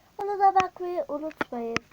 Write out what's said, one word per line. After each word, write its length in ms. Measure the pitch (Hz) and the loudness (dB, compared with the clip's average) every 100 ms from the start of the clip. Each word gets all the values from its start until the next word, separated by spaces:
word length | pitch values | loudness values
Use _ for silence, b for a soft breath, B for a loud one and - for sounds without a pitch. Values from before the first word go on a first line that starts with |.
| b - | b -8
Ona 200 | 403 392 | -4 4
da 160 | 392 | 4
bakmayı 500 | 381 370 - 349 349 - | 6 2 -2 -6 -4 -4
unutmayın. 680 | 294 311 - - 240 233 233 - | -6 -6 -8 -8 -8 -6 -6 -8